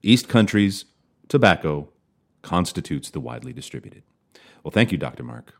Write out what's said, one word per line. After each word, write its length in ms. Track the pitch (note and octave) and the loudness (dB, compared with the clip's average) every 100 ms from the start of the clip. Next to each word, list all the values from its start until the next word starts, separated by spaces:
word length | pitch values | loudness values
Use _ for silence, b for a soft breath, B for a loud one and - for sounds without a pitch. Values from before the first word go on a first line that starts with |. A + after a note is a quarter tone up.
East 280 | G2 B2+ - | 4 2 4
countries, 560 | A#2+ G#2 G#2 G2+ F#2+ - _ _ _ _ | 2 4 4 2 0 -12 _ _ _ _
tobacco 600 | C#3+ A#2 E2 D#2 D2 D2 _ _ _ _ _ | 4 4 4 0 -6 -8 _ _ _ _ _
constitutes 680 | - F2 F2 - - C#2+ - | -4 -2 -2 -6 -8 -8 -8
the 100 | D2+ | -12
widely 320 | A#1+ A#1 C2 | -12 -12 -14
distributed.'" 520 | A#1+ - C2+ - - _ _ _ b b b | -16 -14 -16 -16 -20 _ _ _ b b b
Well, 80 | D#2+ | -4
thank 220 | G#2+ A2+ | 2 2
you, 40 | D#2 | 0
Doctor 260 | C#2 - | -6 -10
Mark. 320 | A#1+ A#1 - _ | -16 -16 -20 _